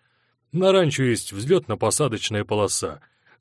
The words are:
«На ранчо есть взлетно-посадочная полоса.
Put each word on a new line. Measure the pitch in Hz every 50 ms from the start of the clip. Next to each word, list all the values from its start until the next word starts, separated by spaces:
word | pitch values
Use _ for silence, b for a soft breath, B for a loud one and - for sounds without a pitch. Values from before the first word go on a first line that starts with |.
| _ _ _ _ _ _ _ _ _ _
«На | - 165 185 190
ранчо | 190 190 180 151 143 - 135
есть | 123 117 - - -
взлетно-посадочная | 104 98 107 139 190 180 - - 107 - - 107 - - 151 131 113 101 - - 110 104 104
полоса. | 101 107 107 104 92 - - - 87 73 - b b b b b b b b